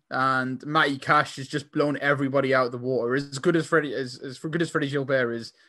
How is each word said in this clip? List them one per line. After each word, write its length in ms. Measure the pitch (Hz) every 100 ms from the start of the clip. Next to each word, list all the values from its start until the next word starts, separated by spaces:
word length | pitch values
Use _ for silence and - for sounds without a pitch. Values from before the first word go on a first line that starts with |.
| -
and 500 | 131 131 131 127 127 147
Matty 320 | 156 147 135
Cash 380 | - 147 143 -
has 100 | 131
just 240 | 147 -
blown 260 | 151 147 139
everybody 540 | 143 143 139 139 131
out 140 | 131 123
of 60 |
the 60 | 123
water. 360 | 123 127 120
As 240 | 135 139 135
good 160 | 180
as 100 | 165
Freddie, 300 | 156 160 147
as, 240 | 117 127 127
as 180 | 135 123
for 120 | 160
good 120 | 170
as 100 | 160
Freddie 200 | 160 139
Gilbert 400 | 143 135 135 120
is, 180 | 117 113 _